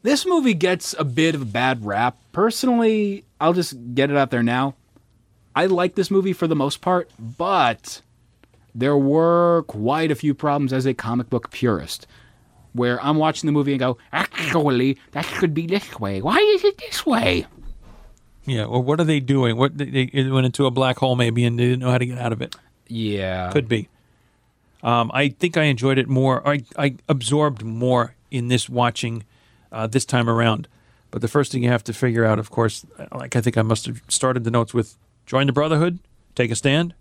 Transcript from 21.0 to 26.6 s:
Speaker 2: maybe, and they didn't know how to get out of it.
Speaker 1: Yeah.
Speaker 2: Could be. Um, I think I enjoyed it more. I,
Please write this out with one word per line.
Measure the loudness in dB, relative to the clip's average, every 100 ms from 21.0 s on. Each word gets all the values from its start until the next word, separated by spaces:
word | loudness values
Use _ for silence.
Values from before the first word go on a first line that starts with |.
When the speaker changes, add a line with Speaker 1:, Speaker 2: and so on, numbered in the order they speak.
| 0 2
Speaker 2:
maybe, | 2 2 0
and | 2
they | 0
didn't | 0
know | 0
how | 0
to | 0
get | -4
out | -4
of | -4
it. | -6 -12 _ _ _
Speaker 1:
Yeah. | -6 -4 -4 -4 -4 -2
Speaker 2:
Could | -2 0
be. | -4 -4 _ _ _ _ _ _ _ _ _
Um, | -2 0 0
I | 0 -2
think | -2 -2 0
I | 0
enjoyed | 2 2 0
it | 0
more. | 2 2 0 0
I, | -2